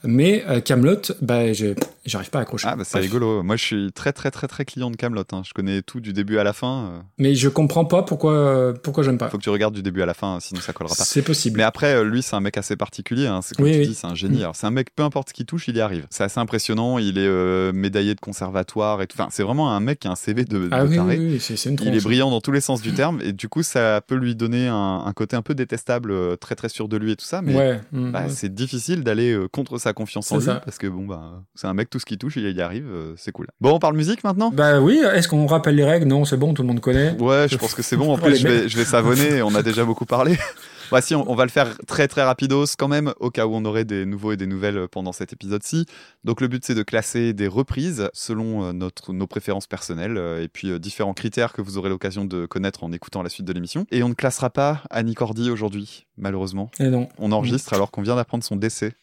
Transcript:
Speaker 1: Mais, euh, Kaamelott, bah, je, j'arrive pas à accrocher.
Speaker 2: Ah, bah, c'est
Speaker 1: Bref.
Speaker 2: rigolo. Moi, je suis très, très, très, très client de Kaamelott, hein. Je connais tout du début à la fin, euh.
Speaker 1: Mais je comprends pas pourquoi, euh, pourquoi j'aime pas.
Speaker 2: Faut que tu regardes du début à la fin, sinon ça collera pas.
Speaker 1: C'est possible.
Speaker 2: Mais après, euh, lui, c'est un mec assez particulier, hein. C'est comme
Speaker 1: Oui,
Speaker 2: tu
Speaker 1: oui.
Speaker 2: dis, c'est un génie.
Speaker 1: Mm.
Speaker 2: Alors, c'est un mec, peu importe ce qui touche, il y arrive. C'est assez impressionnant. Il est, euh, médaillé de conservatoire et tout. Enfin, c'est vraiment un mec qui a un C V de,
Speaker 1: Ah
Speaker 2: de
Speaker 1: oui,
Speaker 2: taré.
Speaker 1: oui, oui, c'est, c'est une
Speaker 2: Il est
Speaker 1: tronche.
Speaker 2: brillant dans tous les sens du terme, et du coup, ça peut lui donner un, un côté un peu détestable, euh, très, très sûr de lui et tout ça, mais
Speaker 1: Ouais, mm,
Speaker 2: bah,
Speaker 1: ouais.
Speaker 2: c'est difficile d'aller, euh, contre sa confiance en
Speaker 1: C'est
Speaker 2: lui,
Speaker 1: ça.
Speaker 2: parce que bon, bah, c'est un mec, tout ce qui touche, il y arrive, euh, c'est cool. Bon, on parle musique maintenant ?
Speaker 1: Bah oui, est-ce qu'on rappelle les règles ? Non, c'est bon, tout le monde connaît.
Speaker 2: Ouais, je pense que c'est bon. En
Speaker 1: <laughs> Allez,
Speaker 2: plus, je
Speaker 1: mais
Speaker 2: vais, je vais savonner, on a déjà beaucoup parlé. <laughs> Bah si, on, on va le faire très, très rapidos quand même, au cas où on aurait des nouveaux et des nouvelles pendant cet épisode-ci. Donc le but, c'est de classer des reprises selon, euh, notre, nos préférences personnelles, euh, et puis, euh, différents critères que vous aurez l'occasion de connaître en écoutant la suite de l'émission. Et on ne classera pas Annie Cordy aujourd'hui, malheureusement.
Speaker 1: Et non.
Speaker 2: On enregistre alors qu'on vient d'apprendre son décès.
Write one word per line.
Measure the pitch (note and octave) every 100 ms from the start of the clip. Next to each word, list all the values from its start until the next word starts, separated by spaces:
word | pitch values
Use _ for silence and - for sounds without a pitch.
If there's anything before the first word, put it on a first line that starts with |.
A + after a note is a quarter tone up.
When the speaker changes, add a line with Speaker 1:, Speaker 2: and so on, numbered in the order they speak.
Speaker 1:
Mais, | A#2 B2 E3+ G#3+ G3
euh, | A#2+
Kaamelott, | - B2+ C3+ G3+ - -
bah, | B2 A#2+ A#2
je, | G#2+ G#2+ G2 - - -
j'arrive | A2 F#2+
pas | D3
à |
accrocher. | A2+ A2 G#2
Speaker 2:
Ah, | A#2+
bah, | F#2+
c'est | G#2
Speaker 1:
Bref. | F#2+
Speaker 2:
rigolo. | A#2+ A2+ G#2+
Moi, | F2+ A2+
je |
suis | - G#2 G2
très, | - C#3
très, | - C#3
très, | - C#3
très | -
client | C#3 - B2+
de | A2+
Kaamelott, | A#2+ A2 F#2
hein. | F#2+ F#2
Je |
connais | - G2 G2
tout | - B2
du | A2
début | G2 G2+ G#2+
à |
la | G2+
fin, | G#2 B2+ C3
euh. | G#2 E2+ F#2 -
Speaker 1:
Mais | C3+
je | C3+ C3+
comprends | D#3+ D3 E3
pas | E3 F3
pourquoi, | F3+ D3+ D#3
euh, | D3+ C#3+ C3 B2+
pourquoi | B2 - C#3+
j'aime | C3+ B2
pas. | A#2+
Speaker 2:
Faut | G#2
que |
tu | G#2
regardes | G#2 G#2+
du | G#2+
début | F#2+ F2+
à | F2
la |
fin, | E2+ G2 F2+
sinon | - F#2
ça | -
collera | - D#2+
pas. | -
Speaker 1:
C'est | F#2+ C#3+
possible. | C#3 D3+ B2 A2
Speaker 2:
Mais |
après, | A2 - D3
euh, | C3
lui, | G#2+ A#2
c'est | C3 G#2
un |
mec | G2 G#2
assez | - G#2
particulier, | G2+ - - A#2+ C#3
hein. | F#2
C'est | -
comme | - C#3+
Speaker 1:
Oui, |
Speaker 2:
tu | D#3
Speaker 1:
oui. | D3
Speaker 2:
dis, |
c'est | A2 F2
un |
génie. | E2+ F#2+ A#2+
Speaker 1:
Mm. |
Speaker 2:
Alors, | F2 -
c'est | G#2
un |
mec, | B2+ B2+
peu | -
importe | D3 C#3 C3+
ce |
qui | -
touche, | A#2+ E3 -
il | A2+
y |
arrive. | G#2+ F2 C#2
C'est | -
assez | G2+ -
impressionnant. | A2+ A2 - A2 A#2+ B2+
Il | G#2 F#2+
est, | G2
euh, | F#2 F#2 F#2 F#2
médaillé | F#2+ G2 G2+ G2+
de | G2+
conservatoire | - G2+ F#2+ F#2+ F#2 G#2+ G#2+ G#2
et | F#2
tout. | -
Enfin, | G2
c'est | -
vraiment | G2+ C3+ D3+
un | G#2
mec | A2+ D3
qui | G2
a |
un | F2+
C | -
V | G#2+
de, | A#2 G#2 F2+
Speaker 1:
Ah | B2+
Speaker 2:
de | C#3+
Speaker 1:
oui, | E3+
Speaker 2:
taré. | F3+ E3
Speaker 1:
oui, | E3
oui, | C3+
c'est, | - A2
c'est | B2+
une | C#3
Speaker 2:
Il | -
est |
Speaker 1:
tronche. | G#2+
Speaker 2:
brillant | G#2 B2+ C3+
dans | A#2
tous | -
les | C#3
sens | C#3 B2+
du | A2
terme, | A#2+ D3 D3+
et | -
du | G2 G#2+
coup, | D#3
ça | E3 B2+ A2+ G#2 -
peut |
lui | C3 B2 A2+
donner | A#2 A#2+ B2+
un, | A2 G2 F#2
un | G2+
côté | G2+ G#2+ A#2+
un |
peu | -
détestable, | C#3 B2+ A#2+ - A#2+ A#2
euh, | F#2+ F2+ F2
très, | -
très | A#2 A#2
sûr | - A2
de | G#2+
lui | A2
et | G#2
tout |
ça, | - F3+
mais | D#3+ C3+
Speaker 1:
Ouais, | C3+ A2+ G#2
mm, | C3+ B2
Speaker 2:
bah, | G2
Speaker 1:
ouais. | F2
Speaker 2:
c'est | C#3 G2+
difficile | F#2+ C3 B2 A#2 F3
d'aller, | A#2 G#2+ A#2+
euh, | A2 F#2
contre | - C3+ A#2+
sa | A#2
confiance | G#2 G#2+ G#2+ -
en | -
Speaker 1:
C'est | A#2+
Speaker 2:
lui, |
Speaker 1:
ça. | G2+
Speaker 2:
parce | - -
que | G2
bon, | F#2 G2
bah, | F2 D#2+ F2+ F#2+
c'est | - F#2+
un |
mec, | F#2+ G#2+
tout | B2+
ce | -
qui | G2
touche, | C3+ D3
il | G#2
y | F2+
arrive, | F2 G#2 C#3+
euh, | F2+ D#2+ E2
c'est | -
cool. | - - _
Bon, | C3+
on | D#3+
parle | D#3 D#3
musique | D#3 A#3
maintenant ? | G#3 F#3+ A3+
Speaker 1:
Bah | D3 D3 C#3+
oui, | C#3+ D4 B3
est-ce | G3 E3
qu'on | D3+ D3
rappelle | D#3+ D#3 D3
les |
règles ? | C#3+ E3+ C#3+
Non, | C#3
c'est | C#3+ C3
bon, | D3+
tout | C#3+
le | B2+
monde | A#2+
connaît. | B2+ B2+ D3+ E3+
Speaker 2:
Ouais, | A#2+ C#3 D3
je | C3
pense | A#2
que | -
c'est | A#2 A#2+
bon. | D3+
En | C#3
Speaker 1:
<laughs> |
Allez, | E3
Speaker 2:
plus, | C3+
je | B2+
Speaker 1:
mais | A#2+
Speaker 2:
vais, | G#2+
je | A2
vais |
savonner, | A2+ A#2+ A2+ B2+ D3 C#3+
on | G#2
a | G#2
déjà | A2 A2
beaucoup | A#2 A2+ A#2+
parlé. | B2+ C3+ F3
<laughs> | - - - - -
Bah | B2+
si, | -
on, | D3+ A2+
on |
va | A#2+ B2+
le |
faire | - B2 G#2+ -
très, | - C#3+
très | -
rapidos | C3+ B2+ C3+ C#3 C#3+ -
quand | C#3
même, | D3 D3 -
au | B2
cas | A#2 A2+
où |
on | A2
aurait | G#2+ A2 A2
des | G2+
nouveaux | F#2+ G2+ G#2+
et | G2+
des | F#2+
nouvelles | F#2+ G2+ G2+ F2+
pendant | G2+ F#2
cet | F2+ F#2
épisode-ci. | - G2 G#2 - D#3+ E3 - - _
Donc | - A#2
le | C3
but, | B2+
c'est | -
de | A2
classer | G#2 A2+ - A#2+ A#2
des | G#2 G2+
reprises | G2 C#3 B2+ E3+ C#3 G2
selon, | - - A2 A2+ G#2+
euh, | F#2
notre, | F2+ F2+ - -
nos | F#2 F#2+
préférences | - - G2 -
personnelles, | F#2+ - E2 G2 A2
euh, | E2+ E2
et | E2+
puis, | - F#2+
euh, | F2
différents | F#2+ - G2+
critères | F#2+ A2+ B2 A#2
que | -
vous | G2 G2
aurez | F#2+
l'occasion | F#2 G2 G2 G2
de | F2+
connaître | E2+ F#2+ G2 -
en | E2+
écoutant | E2+ - G2
la | F2
suite | - F#2+
de |
l'émission. | F2+ F2 D#3+ G3+
Et | B2
on | A#2+
ne |
classera | A#2+ C3 - B2+
pas | - C#3+ D3+ -
Annie | A2+ A2+
Cordy | A2+ A2+ A2 A#2+
aujourd'hui, | A2+ G#2+ G2+ G#2 - _ -
malheureusement. | G2 G2 F#2+ F#2+ G#2 -
Speaker 1:
Et | C3+
non. | B2+ B2+ -
Speaker 2:
On | G#2+
enregistre | G#2+ A#2+ B2 -
alors | G2+ G2+
qu'on | -
vient | G#2
d'apprendre | B2 A#2 A#2+
son | - G2+
décès. | A2 - G#2+ -